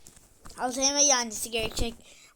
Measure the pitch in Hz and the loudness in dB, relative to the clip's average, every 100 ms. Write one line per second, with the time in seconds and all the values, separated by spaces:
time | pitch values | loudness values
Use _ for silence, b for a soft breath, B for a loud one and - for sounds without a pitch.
0 | - - - - - - 247 247 269 285 | -20 -20 -20 -20 -16 -4 -2 0 0 4
1 | 285 254 233 208 233 226 220 - 233 233 | 4 4 2 -4 -4 -2 -2 0 -2 -4
2 | B B B | B B B